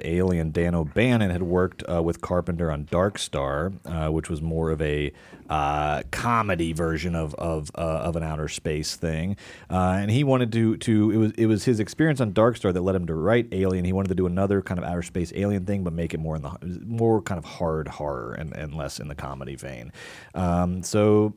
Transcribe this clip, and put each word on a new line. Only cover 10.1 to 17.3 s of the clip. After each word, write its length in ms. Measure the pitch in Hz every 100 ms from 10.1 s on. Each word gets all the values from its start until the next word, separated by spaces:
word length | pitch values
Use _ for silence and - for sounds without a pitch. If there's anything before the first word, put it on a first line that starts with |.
he 140 | 120
wanted 280 | 139 127 117
to, 240 | 113 113 110
to, 320 | - 110 107
it 40 | 107
was, 160 | 110
it 140 | - 110
was 180 | 107
his 140 | - 110
experience 420 | 104 - 160 131
on 120 | 113
Dark 240 | 90 123 113
Star 160 | 101
that 80 | 90
led 160 | 92 92
him 100 | 85
to 80 |
write 320 | 80 87 120 117
Alien. 320 | 95 95 92
He 80 | 90
wanted 160 | 92 98
to 80 | 92
do 100 | 92
another 340 | 90 98 98
kind 180 | - 90
of 60 |
outer 180 | 64 87
space 280 | 85 92 85 -
alien 280 | 101 101
thing, 200 | 92 101
but 80 | 87
make 200 | 82 85
it 40 | 80
more 160 | 80
in 80 | 78
the, 380 | 69 - 85 87
more 380 | 104 117 113 110
kind 160 | -